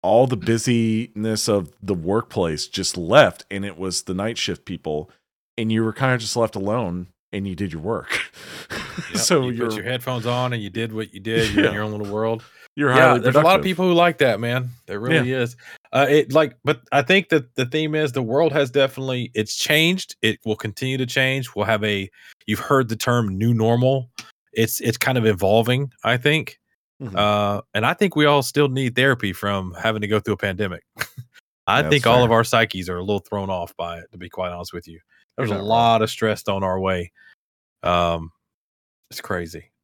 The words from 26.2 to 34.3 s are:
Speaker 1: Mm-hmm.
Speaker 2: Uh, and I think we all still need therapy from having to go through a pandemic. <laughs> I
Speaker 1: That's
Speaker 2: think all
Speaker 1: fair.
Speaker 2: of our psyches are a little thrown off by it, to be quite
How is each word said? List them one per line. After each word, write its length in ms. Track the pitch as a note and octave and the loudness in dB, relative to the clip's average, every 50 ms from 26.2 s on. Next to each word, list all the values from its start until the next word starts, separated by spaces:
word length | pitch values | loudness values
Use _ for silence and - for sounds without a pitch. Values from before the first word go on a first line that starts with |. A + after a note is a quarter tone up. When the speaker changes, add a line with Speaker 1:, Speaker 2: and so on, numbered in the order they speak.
| B2 D3 D3+ D#3 - - - _ _ _ _ _ _ _ _ _ | 2 0 0 0 -2 -6 -14 _ _ _ _ _ _ _ _ _
Speaker 1:
Mm-hmm. 140 | C#3 A2+ F#2+ | -12 -6 -2
Speaker 2:
Uh, 460 | F#2 G#2 G#2 G#2 G#2 G#2 G2+ G2+ G2+ - _ | 0 2 2 2 2 0 0 -2 -4 -6 _
and 140 | _ G2+ A2 | _ -2 0
I 80 | C3 F3 | 0 0
think 200 | - G#3 F#3+ - | 2 0 0 2
we 120 | D3+ D3+ | 4 4
all 160 | D3 D3 C#3+ | 4 4 4
still 260 | C3 - - D3 D3 C#3 | 2 0 0 0 0 2
need 260 | B2+ C3 C3+ B2 A#2+ | 0 -2 -2 -2 0
therapy 380 | B2 C3 C#3 C3 B2 - G2 | 2 2 2 2 2 -2 -6
from 400 | F2 - - G2+ G2+ F#2+ F#2 F2+ | -6 -4 -4 -4 -2 -2 -4 -6
having 300 | F2 - - A2+ A2 G#2+ | -10 -2 0 0 0 0
to 40 | G#2 | -2
go 140 | G2+ G#2+ G#2 | 0 0 0
through 140 | G2 - G#2 | 0 -2 -4
a 40 | - | -2
pandemic. 440 | - G2+ F#2+ F2+ G#2 F#2+ F2 D#2 _ _ | -2 -6 -4 -4 -4 -6 -6 -10 _ _
<laughs> 760 | _ - - - _ - B2 _ _ - _ _ _ _ _ | _ -12 -12 -12 _ -18 -18 _ _ -20 _ _ _ _ _
I 140 | - G#2 C3 | 0 2 2
Speaker 1:
That's 100 | D3+ D#3 | 4 4
Speaker 2:
think 140 | D3 C#3+ A#2+ | 2 4 6
all 100 | A#2+ A#2 | 6 6
Speaker 1:
fair. 80 | B2 B2 | 6 6
Speaker 2:
of 60 | A2+ | 6
our 120 | A#2 A2+ A#2 | 4 4 2
psyches 460 | - - A2+ A2+ A2 - F#2+ F2+ F2 | 4 2 2 2 2 -2 -8 -6 -6
are 80 | F2+ F2 | -6 -6
a 40 | |
little 180 | F#2 G2 G#2 G2 | -2 -2 -2 -4
thrown 280 | - - G#2+ G2+ G2 F#2+ | -4 -6 -6 -6 -4 -4
off 260 | F#2+ F2+ E2+ - - - | -4 -4 -6 -8 -8 -8
by 220 | F2 E2+ E2+ E2+ | -8 -8 -8 -12
it, 120 | E2+ - | -14 -18
to 60 | - F2 | -18 -16
be 100 | F2+ | -16
quite 240 | F2 | -14